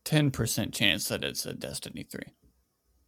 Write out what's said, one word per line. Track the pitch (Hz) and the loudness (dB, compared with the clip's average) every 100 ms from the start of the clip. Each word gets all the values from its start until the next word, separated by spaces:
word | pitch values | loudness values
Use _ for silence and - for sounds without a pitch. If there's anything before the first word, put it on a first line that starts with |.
ten | - 151 147 | 2 4 4
percent | - 113 - - | 2 0 0 -2
chance | - 101 82 - | 2 4 4 0
that | - | -2
it's | 67 - - | -2 -4 -6
a | |
Destiny | - - - - 82 - | -6 -8 -8 -10 -12 -12
three. | - - _ _ _ _ _ _ _ | -12 -14 _ _ _ _ _ _ _